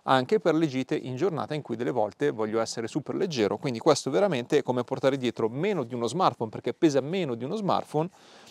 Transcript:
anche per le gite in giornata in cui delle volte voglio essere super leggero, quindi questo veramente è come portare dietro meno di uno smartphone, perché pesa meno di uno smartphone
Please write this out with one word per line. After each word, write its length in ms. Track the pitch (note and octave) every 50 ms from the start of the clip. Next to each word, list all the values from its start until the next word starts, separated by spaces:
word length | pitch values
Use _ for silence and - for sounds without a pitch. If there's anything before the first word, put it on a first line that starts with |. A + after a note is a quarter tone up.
| -
anche 360 | C#3+ C3+ C3 B2 - A2 -
per 140 | - F3 D#3
le 120 | D#3+ E3
gite 300 | C#3+ B2+ C3 B2+ - D#3
in 180 | - - B2+ B2+
giornata 360 | B2 F3 G3 D#3+ B2 G#2+ -
in 80 | D3+ D3
cui 160 | - - A#2
delle 140 | A2 B2+ D#3
volte 400 | C3+ A#2 G#2+ G2 - - C#3+ D3
voglio 280 | C3 G#2+ A2 G#2+ G#2+ A2+
essere 300 | A#2 - - B2 A2+ A2+
super 260 | - D3+ - - B2
leggero, 440 | F3+ F#3+ F3+ D3 A#2 G2+ F#2+ G#2 -
quindi 220 | - C#3 A#2 A2+
questo 300 | - E3 C#3 - - C3+
veramente 480 | C#3+ F#3 G3+ G3 D3+ A#2+ B2 - D#3 C#3
è 40 |
come 200 | - - B2 B2
portare 360 | A#2 - C3 - - C3+ C#3 C3+
dietro 320 | B2 A#2 - - A#2 A2
meno 340 | B2 C#3+ F3+ G#3+ G3+ D#3 B2
di 100 | A#2 B2+
uno 120 | A#2+ A#2
smartphone, 440 | A2 C#3 F3+ F#3 D3 - - A#2 A2
perché 220 | - A#2 - B2
pesa 300 | - - E3+ D3+ C#3 C3
meno 320 | B2+ D3 F#3 G3 E3+ C3 A#2
di 100 | A2+ B2
uno 100 | D3 G3+
smartphone 540 | A3 G3 D#3 G#2 G2 - - - D3+ E3 F#3 - - - - - - - -